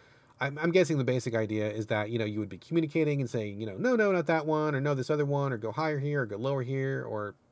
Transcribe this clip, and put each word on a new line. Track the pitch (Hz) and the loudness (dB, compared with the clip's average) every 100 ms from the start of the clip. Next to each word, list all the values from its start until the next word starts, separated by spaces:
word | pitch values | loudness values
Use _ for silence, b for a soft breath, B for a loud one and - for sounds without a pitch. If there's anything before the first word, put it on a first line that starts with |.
| b b b - | b b b -6
I'm, | 135 143 | -6 0
I'm | 170 | 4
guessing | 175 165 151 | 4 4 4
the | |
basic | 127 127 123 113 | 2 0 0 0
idea | 107 107 107 | 0 0 0
is | 107 107 | -2 -2
that, | 107 107 | -2 0
you | 117 | -2
know, | 107 | -2
you | 104 | -2
would | 104 | -6
be | 92 | -8
communicating | - 165 156 165 147 143 | -2 0 0 2 2 0
and | 127 | -2
saying, | 123 104 101 | -2 -4 -6
you | 110 | -8
know, | 95 | -2
"No, | 240 240 | 0 2
no, | 208 | 4
not | 180 156 | 2 2
that | 160 151 | 2 2
one," | 156 151 139 | 0 2 0
or, | |
"No, | 147 | 0
this | 139 123 | 0 0
other | 151 143 | 0 2
one," | 143 139 | 0 0
or, | 120 | -2
"Go | 113 | -4
higher | 104 160 147 | -2 -2 -2
here," | 143 147 | -2 -2
or, | 120 | -2
"Go | 104 | -2
lower | 131 139 | -2 -2
here," | 123 135 135 135 123 | -2 -2 -2 -4 -4
or, | 107 104 - _ | -6 -6 -10 _